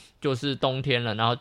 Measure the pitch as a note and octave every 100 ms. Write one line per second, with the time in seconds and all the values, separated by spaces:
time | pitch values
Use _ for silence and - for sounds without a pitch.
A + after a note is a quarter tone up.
0 | - - D3 B2+ C#3+ C3 C3+ C3 C3+ B2
1 | A#2+ G#2+ A#2 B2+